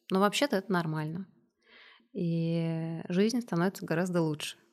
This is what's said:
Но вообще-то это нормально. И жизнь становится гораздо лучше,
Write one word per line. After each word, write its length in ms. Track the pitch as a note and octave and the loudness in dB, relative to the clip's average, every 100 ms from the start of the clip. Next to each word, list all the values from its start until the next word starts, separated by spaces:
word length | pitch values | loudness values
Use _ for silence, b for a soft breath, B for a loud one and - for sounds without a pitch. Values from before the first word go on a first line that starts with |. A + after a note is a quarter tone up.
| - | -2
Но 100 | F#3+ | 2
вообще-то 360 | G#3 G3+ C#4+ G3 | 2 4 2 0
это 160 | F#3+ | 0
нормально. 540 | F3+ E3 D#3 D#3 E3 F#3+ _ _ _ B B B B _ | 0 0 -4 -4 -8 -10 _ _ _ B B B B _
И 880 | - E3+ E3 E3 E3 E3 E3 E3 E3 - | -4 -2 0 0 0 -2 -2 -4 -8 -2
жизнь 300 | F3+ G#3+ A#3+ | 2 2 2
становится 440 | A#3 E3+ F3+ G3 F3 | -2 0 0 0 -2
гораздо 360 | D#3+ F#3 F3 | 0 2 2
лучше, 340 | D#3+ D3+ - - _ | 2 0 -6 -12 _